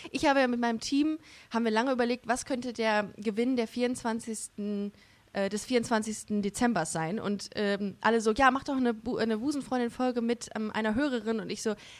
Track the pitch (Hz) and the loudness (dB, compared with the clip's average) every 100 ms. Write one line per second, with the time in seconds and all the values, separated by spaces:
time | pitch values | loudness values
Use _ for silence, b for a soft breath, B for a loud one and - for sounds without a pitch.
0 | B 269 311 277 254 240 233 226 - 277 | B 0 4 4 4 2 0 -2 0 2
1 | 302 311 B B B 226 226 220 262 254 | 2 0 B B B -2 2 2 2 2
2 | 240 247 - 247 - 254 247 226 220 208 | 2 0 -2 -2 -2 -4 -4 -2 2 2
3 | 202 - 214 208 240 254 226 - 240 254 | 0 -4 -4 0 0 0 -2 0 -2 0
4 | 233 226 226 220 - - 202 202 202 b | -2 -4 -4 -8 -10 -8 -4 -4 -4 b
5 | b b b - 196 208 - 247 233 220 | b b b -4 -2 -2 0 0 4 2
6 | 214 214 - 208 202 - 247 202 160 165 | 0 -6 -4 -2 0 2 2 2 0 -2
7 | 160 214 190 202 - - 202 202 202 185 | -2 -2 -2 -4 -4 -2 0 0 -2 -2
8 | 220 226 220 220 269 262 - 269 247 220 | 2 4 4 4 4 4 0 0 0 0
9 | 247 226 226 220 269 294 - 254 240 233 | -2 0 0 0 -2 -2 -2 -2 -2 -2
10 | 254 247 233 233 - 214 214 - 220 214 | -2 0 0 -2 -4 -6 -4 -2 0 2
11 | 294 247 214 226 175 208 226 208 B B | 0 0 -2 -2 -4 -4 -4 -4 B B